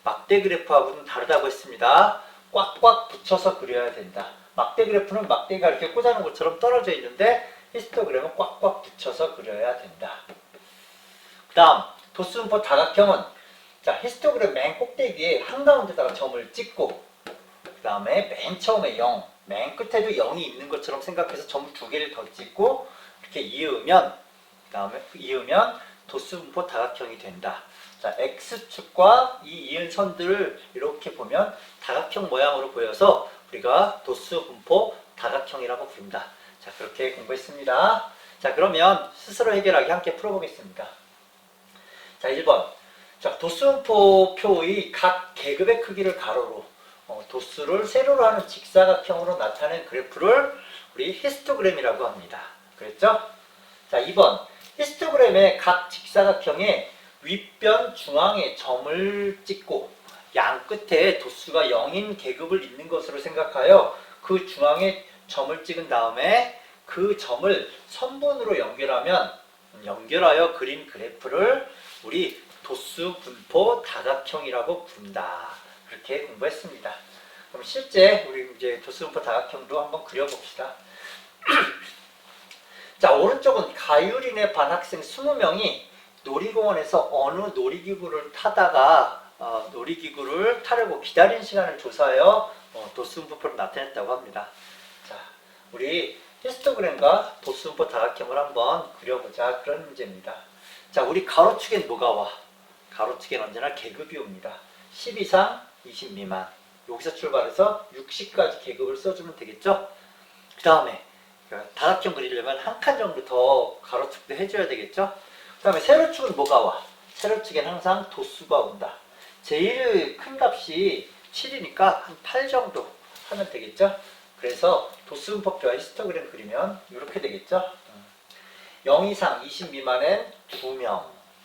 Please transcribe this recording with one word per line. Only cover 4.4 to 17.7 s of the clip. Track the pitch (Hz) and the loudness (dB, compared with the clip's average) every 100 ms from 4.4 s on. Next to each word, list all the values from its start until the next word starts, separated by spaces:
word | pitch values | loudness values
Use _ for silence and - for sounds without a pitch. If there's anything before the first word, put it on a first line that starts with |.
| - | -10
막대 | - - - | -4 -2 0
그래프는 | 220 202 196 208 202 | 2 2 0 -4 -2
막대가 | 196 - 190 170 | -2 -2 0 2
이렇게 | 147 160 | 2 -4
꽂아놓은 | 240 240 208 | 0 2 2
것처럼 | 170 - 165 165 | -2 -4 -4 0
떨어져 | 240 247 190 | 2 2 0
있는데 | 151 120 - 220 240 - - _ | -4 -6 0 2 2 -2 -20 _
히스토그램은 | 240 - - - 131 160 - | -14 -6 -4 -2 -2 -4 -4
꽉꽉 | - - 202 - | -6 0 -2 -2
붙여서 | - - 131 120 160 | -12 -14 -10 -4 -6
그려야 | - 110 104 120 123 | -6 -10 -6 -4 -4
된다. | 95 82 - - - - _ - - - - _ - - - - _ | -10 -14 -14 -14 -18 -20 _ -20 -20 -20 -20 _ -20 -20 -20 -20 _
그다음 | 175 160 147 - - - | 8 8 8 0 -16 -18
도수분포 | - 180 233 214 208 | -10 -8 -6 -2 -2
다각형은, | - 277 320 - 202 165 - - - - - _ | 2 2 4 4 6 4 -2 -16 -20 -20 -20 _
자, | - - | -4 -4
히스토그램 | 240 - 294 - 202 | -6 -2 0 2 0
맨 | 127 143 - | 0 -4 -4
꼭대기에 | 247 - 254 156 170 160 | -6 -2 -4 -2 -2 -2
한가운데다가 | - 262 285 269 196 160 127 | -2 0 6 6 4 -2 -2
점을 | - 131 120 113 | -2 -6 -6 -10
찍고 | - - - - - - _ - - - _ | -12 -10 -4 -4 -6 -18 _ -20 -20 -20 _
그다음에 | - | -20